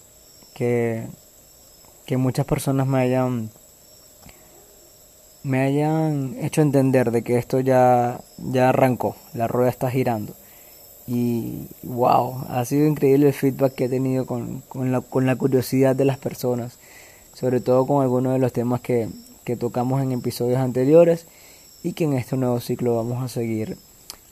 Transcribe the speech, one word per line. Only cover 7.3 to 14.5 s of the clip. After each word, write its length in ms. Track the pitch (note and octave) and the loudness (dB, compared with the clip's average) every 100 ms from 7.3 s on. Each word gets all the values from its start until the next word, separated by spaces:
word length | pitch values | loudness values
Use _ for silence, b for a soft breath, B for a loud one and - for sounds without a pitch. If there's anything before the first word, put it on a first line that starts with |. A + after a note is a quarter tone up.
| B2 | -2
esto 220 | - C3 | 0 -2
ya, 600 | C3 B2+ B2+ B2 A#2+ B2 - - | 2 4 6 4 2 -4 -16 -14
ya 320 | B2 B2+ B2+ | -4 2 2
arrancó, 440 | B2+ C3 A#2+ G#2 - - | 4 2 2 -4 -6 -14
la 140 | B2 A2+ | -6 -2
rueda 240 | B2 B2 | 0 0
está 200 | - C3 | 0 -4
girando. 440 | C3 A#2+ A2 G#2+ - B B B B B - - | -2 -2 -2 -6 -14 B B B B B -20 -6
Y, 640 | A#2+ A#2+ A#2 A#2+ C3 - - | -2 -2 -2 -4 -10 -14 -14
wow, 640 | - B2+ B2 B2+ B2 C3 - | -10 -2 2 2 0 -8 -6
ha 160 | B2+ | -6
sido 220 | A#2+ C#3+ D3+ | -2 0 2
increíble 420 | D3 C#3 C#3 D3 | 2 4 6 4
el 40 | |
feedback 420 | C3+ C3+ C3+ C3+ | 4 -2 0 -2
que 100 | - | 0
he 40 | B2 | -2
tenido 380 | B2+ C3 C3 B2 | -2 -2 -2 -4
con, 360 | B2 A#2 | -6 -6